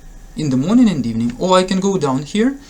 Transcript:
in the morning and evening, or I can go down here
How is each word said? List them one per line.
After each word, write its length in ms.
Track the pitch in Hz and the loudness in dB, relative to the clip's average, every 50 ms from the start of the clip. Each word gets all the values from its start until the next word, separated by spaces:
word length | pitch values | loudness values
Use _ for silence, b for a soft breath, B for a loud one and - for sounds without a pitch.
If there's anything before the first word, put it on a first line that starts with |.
| - - - - - - - | -20 -20 -20 -20 -20 -16 -10
in 140 | - - 147 | -6 -4 -2
the 80 | 131 | -2
morning 320 | 127 135 165 214 247 254 220 | 0 0 2 4 4 4 4
and 160 | 180 147 117 | 2 0 -2
evening, 320 | 117 113 113 117 120 120 - | -4 -4 -4 -4 -4 -4 -4
or 180 | - 180 185 | -2 2 2
I 60 | 185 185 | 2 2
can 160 | 185 196 190 | 2 0 -2
go 180 | 185 196 196 | 0 0 0
down 260 | 185 - 143 131 131 - | 0 0 -2 -2 -2 -4
here 360 | - - 208 220 254 277 B B | -4 -2 0 0 0 -2 B B